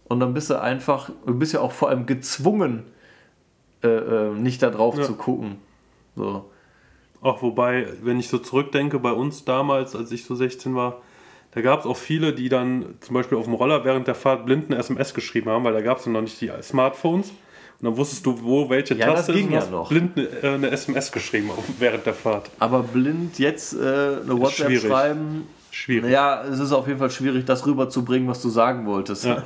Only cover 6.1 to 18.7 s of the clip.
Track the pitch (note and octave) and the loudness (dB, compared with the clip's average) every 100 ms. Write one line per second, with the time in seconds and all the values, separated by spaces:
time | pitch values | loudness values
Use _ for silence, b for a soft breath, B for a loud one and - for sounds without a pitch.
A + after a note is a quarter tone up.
6.1 | - G#2 G2 - b b b b b b | -8 -6 -6 -10 b b b b b b
7.1 | _ C3 B2+ B2 A2 B2 B2 A2+ - A2+ | _ -2 0 0 0 0 0 -2 -6 -2
8.1 | B2 B2 B2 A#2+ B2+ C#3+ C#3+ C#3+ D3 B2 | -2 -2 -4 -2 -2 0 0 0 0 0
9.1 | A2 C#3+ D3 - C3 C#3+ C#3 C3 - A#2 | 0 -2 -4 -2 0 2 0 -2 -8 -8
10.1 | B2 - B2 B2+ B2+ C3+ B2+ B2 A#2+ B | -10 -8 -2 -2 -2 -4 -2 -2 -4 B
11.1 | B B B B - A#2 D3 D3 B2 - | B B B B -2 2 2 0 -6 -4
12.1 | D#3 D#3 B2+ B2+ C3 B2+ B2+ - - - | 0 0 0 0 0 2 -2 -4 -12 -4
13.1 | B2 B2 A2+ A2+ A2+ B2+ D3+ B2+ C3 B2+ | -2 0 -2 0 0 2 2 2 0 0
14.1 | A#2+ C#3 C3 A#2 C#3 D3+ B2 B2 - C3+ | 0 2 2 2 0 2 -2 -2 -2 -2
15.1 | - - A#2 A2 A2 B2 A2 G#2+ B2+ - | -4 -4 -2 0 0 2 2 0 -2 0
16.1 | A2+ A2 - A#2 - - C3+ C3 C3+ E3+ | -2 -2 -6 -8 -8 -4 2 2 2 0
17.1 | F3 G3 B B B B B A#2+ A2+ C#3+ | 0 -2 B B B B B -2 0 -2
18.1 | C3 - A#2+ A#2 C3+ C#3 | -2 -2 -2 2 2 2